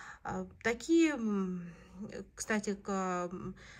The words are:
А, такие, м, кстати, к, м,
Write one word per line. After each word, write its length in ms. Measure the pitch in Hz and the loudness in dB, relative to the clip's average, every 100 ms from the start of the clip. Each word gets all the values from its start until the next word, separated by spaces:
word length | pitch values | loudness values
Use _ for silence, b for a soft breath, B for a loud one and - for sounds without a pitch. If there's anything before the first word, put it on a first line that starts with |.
| B B | B B
А, 220 | - 185 185 - | -6 -4 -4 -2
такие, 500 | 226 240 - 330 320 | 0 0 4 8 8
м, 480 | 285 220 202 185 180 175 170 B 185 214 - 196 - | 4 2 2 2 -2 -6 -12 B -12 -10 -10 -12 -8
кстати, 400 | - 214 208 196 | 0 0 0 -4
к, 140 | - 190 185 180 180 | -2 -2 0 0 -2
м, 240 | 180 185 185 B B | -4 -8 -10 B B